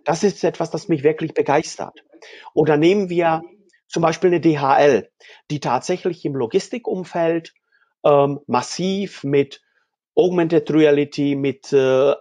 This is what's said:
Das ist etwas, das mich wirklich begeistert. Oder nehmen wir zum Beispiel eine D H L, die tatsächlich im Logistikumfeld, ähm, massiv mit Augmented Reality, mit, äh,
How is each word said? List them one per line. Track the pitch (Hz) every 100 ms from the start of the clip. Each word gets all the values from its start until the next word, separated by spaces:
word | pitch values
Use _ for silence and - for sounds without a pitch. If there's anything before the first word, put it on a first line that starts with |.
Das | - 165
ist | 202 -
etwas, | 170 - 160
das | 160 -
mich | 151
wirklich | 147 156 160
begeistert. | - 147 147 - - - - _ - - - -
Oder | - 151 147
nehmen | 170 208 185
wir | 175 165 160 - _ _ _ _
zum | 170
Beispiel | 160 160 185
eine | 170
D | 165 147
H | 139 143
L, | 147 131 - _ - - -
die | 147
tatsächlich | 151 123 - 180 185 165
im | 156
Logistikumfeld, | 135 147 190 - 247 - 185 170 175 165 165 165 _ _ _ _ _
ähm, | 151 143 143 143 -
massiv | 123 - - 185 196 190 -
mit | 139 143 139 - _ _ _ _ _
Augmented | 151 180 175 165 165 156
Reality, | 156 151 143 143 - 143 139
mit, | 139 135 -
äh, | 139 131 131 143 -